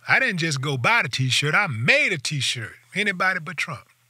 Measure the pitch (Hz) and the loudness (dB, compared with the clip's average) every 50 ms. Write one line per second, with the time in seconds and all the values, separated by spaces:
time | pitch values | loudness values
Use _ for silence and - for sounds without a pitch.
0 | - - 147 226 262 247 202 165 165 165 143 135 127 151 139 127 117 202 226 233 | -2 0 2 2 2 2 0 0 -2 -2 -2 -2 -2 -2 -2 0 2 2 4 4
1 | 196 139 - - 131 127 117 - 143 147 160 196 208 180 120 107 123 185 262 294 | 2 0 -2 -2 0 0 0 0 2 2 2 2 2 2 0 0 2 2 4 4
2 | 294 247 185 151 - - 151 139 120 - - 123 110 98 - - _ _ - 180 | 4 2 0 -2 -2 -4 -4 -2 -2 -2 -4 -4 -8 -10 -12 -18 _ _ -4 -2
3 | 208 208 196 175 196 185 185 180 151 180 170 - - - 139 - - _ _ _ | -2 -2 0 0 0 0 0 0 -4 -6 -6 -6 -6 -6 -6 -10 -14 _ _ _
4 | _ _ | _ _